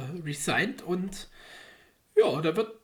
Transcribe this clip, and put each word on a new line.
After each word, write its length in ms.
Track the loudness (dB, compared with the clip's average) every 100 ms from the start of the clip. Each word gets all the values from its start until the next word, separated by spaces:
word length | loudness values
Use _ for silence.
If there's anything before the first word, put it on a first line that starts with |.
| -6 -8
resigned. 580 | -8 -6 -2 0 0 -4
Und 460 | -4 -2 -2 -8 -14 -20 -20 -20 -20 -20 -20 _ _ 6
ja, 240 | 6 4
da 140 | 0 0
wird 160 | -2 -4